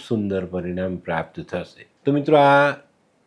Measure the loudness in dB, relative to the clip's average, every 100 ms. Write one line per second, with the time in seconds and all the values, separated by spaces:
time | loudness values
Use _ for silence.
0 | -6 -4 -4 -4 -6 -8 -8 -6 -6 -8
1 | -6 -6 -8 -12 -12 -10 -12 -18 -20 _
2 | -4 -2 4 4 6 4 2 -2 _ _
3 | _ _